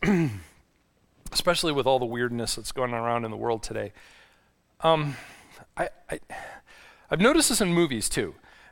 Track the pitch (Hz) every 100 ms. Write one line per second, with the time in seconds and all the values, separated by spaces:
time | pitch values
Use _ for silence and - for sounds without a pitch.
0 | 175 190 156 101 82 _ _ _ _ _
1 | _ _ - - - 170 170 143 131 131
2 | 120 120 123 120 113 - 107 - 123 120
3 | 117 117 113 107 113 113 - 107 104 -
4 | - - - _ _ _ _ _ 160 160
5 | 147 131 - - - - - - 175 -
6 | - - - - - - _ - - -
7 | _ 156 220 311 294 233 185 170 165 120
8 | - - 95 - - - -